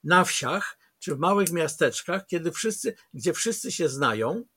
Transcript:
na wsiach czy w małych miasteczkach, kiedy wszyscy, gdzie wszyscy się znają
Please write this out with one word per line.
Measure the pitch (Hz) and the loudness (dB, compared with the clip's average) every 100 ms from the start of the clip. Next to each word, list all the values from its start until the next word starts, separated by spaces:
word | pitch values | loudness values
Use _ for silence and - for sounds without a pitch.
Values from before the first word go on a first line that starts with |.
na | 147 180 | 6 6
wsiach | 180 - 131 185 - - _ _ | 6 0 -2 -2 -4 -10 _ _
czy | - | -6
w | 139 | 0
małych | 170 202 190 | 2 4 2
miasteczkach, | 170 156 - 139 - - 190 190 | 0 -2 2 2 2 -4 -6 -4
kiedy | 175 165 | -4 -4
wszyscy, | - 220 202 233 - _ | -2 -4 -2 -6 -8 _
gdzie | 139 117 | -4 -2
wszyscy | 160 226 - 254 | 0 -2 -2 -6
się | - 160 | -2 -2
znają | 135 135 110 123 208 247 | 2 0 2 -2 -2 -8